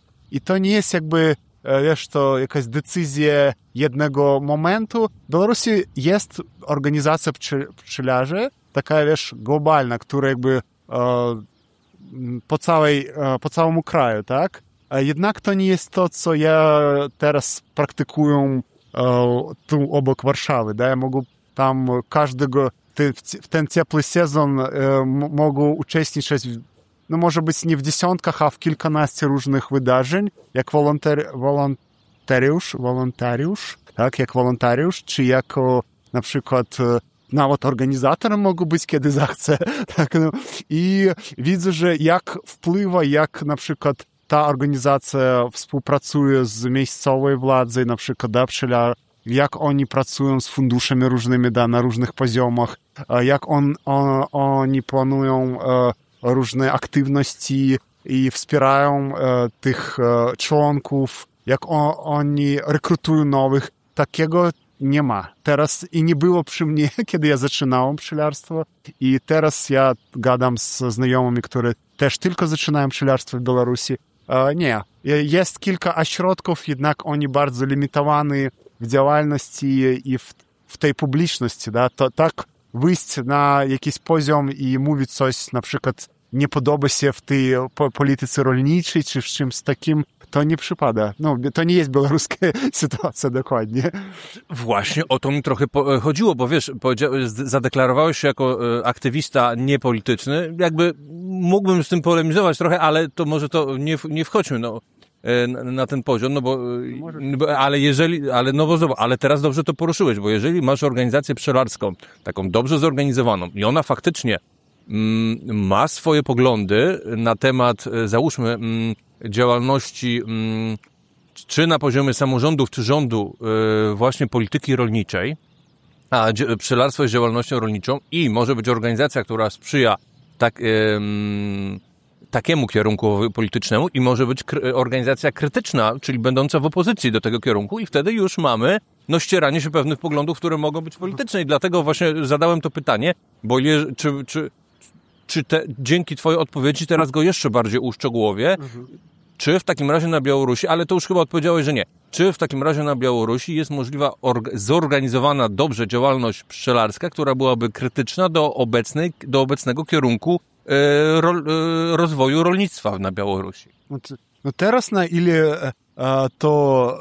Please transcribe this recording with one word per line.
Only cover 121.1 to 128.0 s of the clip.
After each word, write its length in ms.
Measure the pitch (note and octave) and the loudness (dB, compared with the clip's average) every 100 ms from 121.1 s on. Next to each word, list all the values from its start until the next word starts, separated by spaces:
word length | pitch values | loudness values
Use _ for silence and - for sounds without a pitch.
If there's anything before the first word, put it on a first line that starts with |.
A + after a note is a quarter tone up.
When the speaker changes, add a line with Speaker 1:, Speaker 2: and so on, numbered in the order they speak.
| _ _ - - | _ _ -20 -4
Speaker 2:
czy 200 | - E3 | 0 2
na 120 | D3 | 2
poziomie 360 | C#3+ C3 C#3 | 2 2 0
samorządów, 560 | - C3+ B2 D3 D3 B2 | 0 0 2 2 2 0
czy 120 | - | -2
rządu, 540 | A2+ D3+ B2+ A2 F#2+ - A2 A2 A2 G#2+ G#2+ | 0 0 2 -2 -2 -6 -2 0 2 2 2
e, 20 | |
właśnie 320 | G2+ B2+ - C3+ | 2 0 0 -2
polityki 500 | A#2+ G#2+ C3+ - B2+ | 0 -2 -2 0 0
rolniczej, 600 | A#2 A2 F#2+ F#2 A#2 D#3 _ _ _ _ _ _ _ | 0 -2 -2 -4 -4 -6 _ _ _ _ _ _ _
a 220 | B2 A2 | 2 2
dzie-, 240 | G#2+ B2+ A2 | 2 0 -2
pszczelarstwo 460 | - B2 C3+ - | 0 2 2 2
jest 100 | B2+ | 0
działalnością 480 | A#2+ A#2 A#2+ - B2+ | 2 2 0 -2 -2
rolniczą 380 | A2 G#2 B2 C#3+ | -2 -2 -4 -6